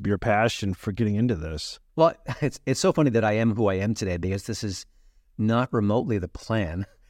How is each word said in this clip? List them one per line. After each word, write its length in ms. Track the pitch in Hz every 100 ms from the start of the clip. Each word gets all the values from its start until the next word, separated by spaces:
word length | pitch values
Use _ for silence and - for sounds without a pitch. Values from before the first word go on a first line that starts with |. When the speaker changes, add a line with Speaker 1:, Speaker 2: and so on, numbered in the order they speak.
| 98
Speaker 1:
your 120 | 101
passion 560 | 117 104 113 - 101
for 200 | 95 -
getting 220 | 95 107 104
into 200 | 123 92
this? 440 | 80 78 - - _ -
Speaker 2:
Well, 160 | 165 - -
<laughs> 140 | -
it's, 200 | 143 - -
it's 140 | 127
so 140 | 190
funny 160 | 170 147
that 160 | 113 107
I 80 |
am 200 | 107 117
who 140 | 107 104
I 60 |
am 200 | 92 101
today, 220 | 110 101 87
because 300 | 90 98 -
this 180 | 107
is 220 | 107 92 - _ - _ _ -
not 360 | 107 117 127
remotely 460 | 120 104 113 165 104
the 100 | 87
plan. 560 | - - 92 85 85 98 _